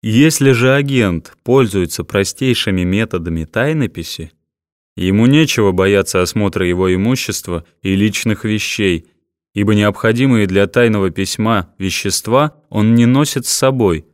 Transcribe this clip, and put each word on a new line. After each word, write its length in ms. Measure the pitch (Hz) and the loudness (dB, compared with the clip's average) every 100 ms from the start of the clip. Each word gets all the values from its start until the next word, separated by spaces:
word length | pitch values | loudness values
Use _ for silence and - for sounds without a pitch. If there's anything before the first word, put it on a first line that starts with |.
Если 500 | 110 113 151 151 139 | 0 4 4 4 2
же 220 | 120 127 | 4 2
агент 640 | 135 143 135 101 85 - _ | 2 0 0 0 -2 -6 _
пользуется 640 | - 131 120 98 87 - | 0 2 2 0 -4 -6
простейшими 800 | 87 101 98 - 131 117 - 92 | -4 -2 -2 -2 -2 -2 0 -2
методами 600 | 90 95 110 92 82 82 | 0 0 -2 -4 -4 -6
тайнописи, 880 | 80 - 135 156 117 85 82 - 80 _ _ _ _ _ _ - | -4 -4 -2 -2 -4 -6 -12 -12 -16 _ _ _ _ _ _ -4
ему 300 | 92 98 117 | 0 2 4
нечего 460 | 147 160 - 104 | 4 2 2 0
бояться 500 | 90 95 101 95 92 | 2 2 2 0 -2
осмотра 440 | 90 - 101 92 90 | -2 -2 -4 -2 -2
его 260 | 90 92 | 0 0
имущества 720 | 92 104 127 - 98 - 87 82 _ | 0 0 -2 -4 -8 -6 -10 -10 _
и 120 | 95 | -4
личных 520 | 95 107 101 120 107 110 | 0 0 0 -4 -4 -4
вещей – 600 | 107 - - 101 85 - _ _ _ _ | -4 -6 -2 -2 -2 -6 _ _ _ _
ибо 220 | - 104 | -4 0
необходимые 720 | 104 104 98 113 113 135 117 101 | 2 2 0 -2 2 2 2 2
для 200 | 92 98 | 0 0
тайного 440 | - 120 107 95 | 2 2 2 -2
письма 640 | 85 95 - 110 110 87 _ | -2 -6 -2 0 0 -2 _
вещества 800 | 95 - 101 90 - 123 151 _ _ | -6 -4 -4 -6 -2 0 0 _ _
он 240 | 104 107 | -2 2
не 100 | 117 | 4
носит 420 | 120 135 147 - 120 | 4 4 0 -4 -6
с 60 | |
собой. 540 | - 135 135 107 80 - | -2 0 2 0 0 -6